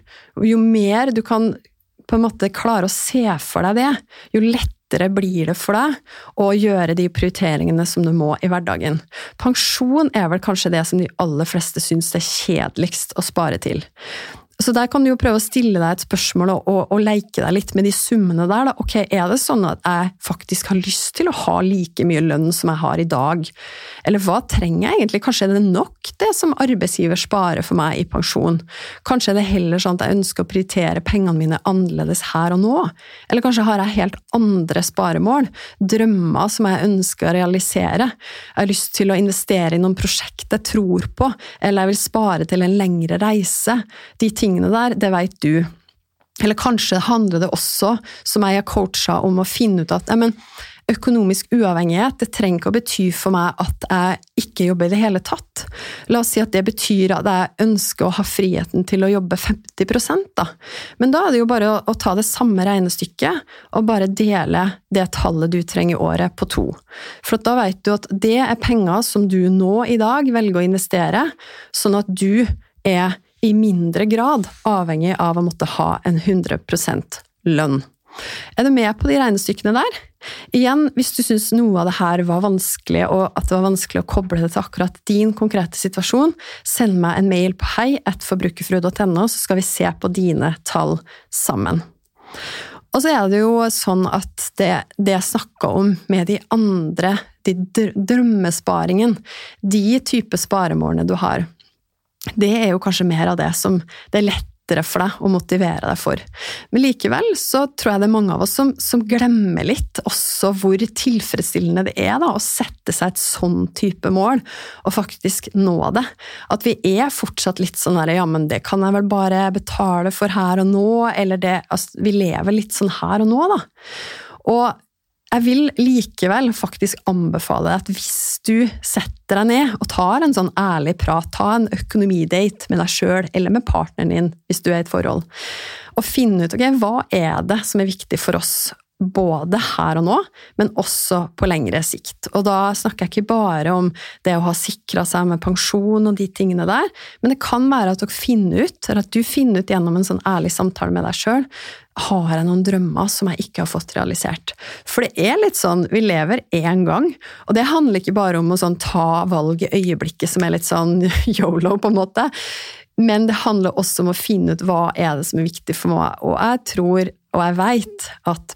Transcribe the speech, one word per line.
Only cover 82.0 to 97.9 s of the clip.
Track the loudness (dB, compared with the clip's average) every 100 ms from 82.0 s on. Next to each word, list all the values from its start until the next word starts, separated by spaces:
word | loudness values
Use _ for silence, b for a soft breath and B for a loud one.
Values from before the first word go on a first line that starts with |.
her | 0 2 2
var | 0
vanskelig, | 0 0 -2 -6 -2 0 2
og | 0 0
at | -2 -2
det | 0
var | 2
vanskelig | 0 -2 -4
å | -2
koble | -2 0 -2
det | 0
til | -2
akkurat | -4 -4 -4 -4 -2
din | 2 2 2
konkrete | 0 0 -2 -4
situasjon, | -6 -4 0 2 2 0 B B -6
send | 0 2 4
meg | 2 2
en | 2
mail | 2 0 0
på | -4 0
hei | 0 0 -2
at | -6 -4
forbrukerfrue | -2 -2 -4 -2 0
dot | 0 0 0
N | 2
O, | 0
så | -2 0
skal | 0
vi | 0
se | 0 -2
på | 0 -2
dine | 0 2 2 0 -2 -4
tall | -2 0 -2 B B B
sammen. | -4 0 0 0 -2 -4 _ _ _ B B B B B B _
Og | 0 2
så |
er | 2 2
det | 2
jo | 4 2 2
sånn | -2 0 0 0
at | -2 -6 -10 -8 -2
det, | 0 0 -4 -2
det | 0
jeg | 0 0
snakket | -4 -6 _ -2
om | 2 2 0 0
med | 0 0
de | -2 -2
andre, | 0 2 0 -2 0 0 -2 -6 _ -4
de | -2
dr-, | -2 0 0